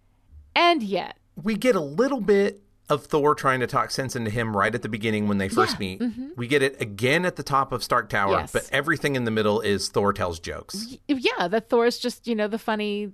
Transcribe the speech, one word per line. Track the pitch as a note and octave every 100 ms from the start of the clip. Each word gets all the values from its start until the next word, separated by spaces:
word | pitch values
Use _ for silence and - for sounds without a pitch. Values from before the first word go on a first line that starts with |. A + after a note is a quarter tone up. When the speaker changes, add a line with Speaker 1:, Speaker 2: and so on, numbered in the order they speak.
| _ _ _ - - -
Speaker 1:
and | E4+ E4+
yet. | G#3 F#3+ - - _ -
Speaker 2:
We | E3 G#3+
get | B3+ G3
a |
little | D3 D3+ C4 C4+
bit | F#3+ G3+ G3+ - _ _ _
of | D3 -
Thor | D#3 C#3+
trying | D3 C#3+ B2+
to | A#2+
talk | C3 A2+
sense | - C3 B2+
into | A2+
him | G#2+ A2+ G#2
right | G2+ A2+
at |
the | G#2+
beginning | G#2+ A2+ G#2+ G#2
when | G2+
they | F#2+
first | A2 - G#3+
Speaker 1:
Yeah, |
Speaker 2:
meet. | F#2+ F#2+
Speaker 1:
mm-hmm. | B3 A3+ C4+ F4
Speaker 2:
We | A#2+
get | C#3+
it | C3+ C3+
again | A#2 G2 B2 D#3 F3+
at | E3+
the |
top | C#3+ C3+ C3+
of | B2
Stark | - C3 G#2
Tower, | A2 G2 F2
Speaker 1:
Yes. | E2
Speaker 2:
but | A#2 -
everything | C3+ C#3+ D3+ D3+ C3+
in |
the | A#2
middle | A2 G#2 G#2
is | G#2+ G2 -
Thor | - G2+
tells | G2 F2+ E2+
jokes. | - D2+ - G3 A#3 C4+ _
Speaker 1:
Y-, | C#4
yeah, | B3+ B4 F3
that | G#3+ -
Thor's | A#3+ A#3 A#3+
just, | B3 - -
you | A3+
know, | G#3
the | G#3+
funny, | - G#3+ G#3 G#3 G#3